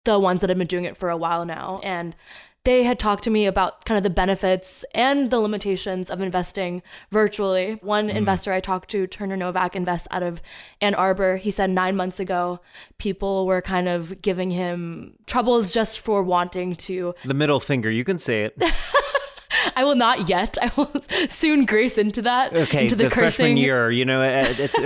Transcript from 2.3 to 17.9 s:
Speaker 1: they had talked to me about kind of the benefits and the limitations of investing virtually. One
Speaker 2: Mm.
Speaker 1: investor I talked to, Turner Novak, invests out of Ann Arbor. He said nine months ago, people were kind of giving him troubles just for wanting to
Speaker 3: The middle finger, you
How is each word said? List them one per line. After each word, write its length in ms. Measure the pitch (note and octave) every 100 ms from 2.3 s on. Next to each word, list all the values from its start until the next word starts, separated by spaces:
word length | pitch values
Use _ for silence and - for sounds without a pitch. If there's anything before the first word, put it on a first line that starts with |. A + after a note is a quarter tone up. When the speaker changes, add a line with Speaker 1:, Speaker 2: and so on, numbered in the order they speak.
| - - _
Speaker 1:
they 180 | - B3+
had 160 | A#3+ B3
talked 240 | G#3+ G3+
to 80 | A#3
me 160 | G#3+ G#3
about 380 | F#3+ F#3 -
kind 120 | - G#3+
of 60 |
the 80 | G3
benefits 760 | F3 F#3 F#3+ F#3+ F#3 - - -
and 380 | - B3+ C#4+ B3+
the 80 | A#3
limitations 720 | G#3 G#3 G3+ F#3 G#3 F#3 F3+
of 100 | F3+
investing 600 | F#3+ F3+ F3 - F3+ F3+ - - -
virtually. 680 | G#3+ G#3 G#3 G3 F#3 F#3 A3
One 280 | G3+ G#3 G#3+
Speaker 2:
Mm. 80 | G#3
Speaker 1:
investor 360 | G3+ F#3 -
I 60 | F#3+
talked 320 | F#3+ F#3 -
to, 160 | G#3 F#3
Turner 300 | - G3 F#3+
Novak, 400 | F3+ F3+ F3+ F#3+
invests 320 | F3+ E3 -
out 140 | F#3
of 180 | F3 E3+ - - - _
Ann 120 | G#3 G3+
Arbor. 400 | F#3+ F#3+ F#3+ F#3
He 160 | G#3
said 180 | G3 G3
nine 240 | F#3 F#3
months 240 | G3 F#3 -
ago, 400 | F#3 F3+ F3 F3 - - - -
people 480 | G#3 F#3+ G3 F#3+ F#3
were 160 | F#3
kind 240 | F#3 F#3 F3+
of 320 | F3 E3 G3
giving 300 | G3+ F3+ F#3
him 640 | F3+ F3+ F3 E3+ E3 - - -
troubles 460 | B3 A#3 A#3 F#3+
just 280 | A#3 G#3+ -
for 240 | - G3+
wanting 500 | F#3 F3 F3 F#3 F3+
to 400 | E3+ - F#3 F3 F3
Speaker 3:
The 100 | C3
middle 260 | C3+ D3 C#3
finger, 280 | - C3+
you 140 | A2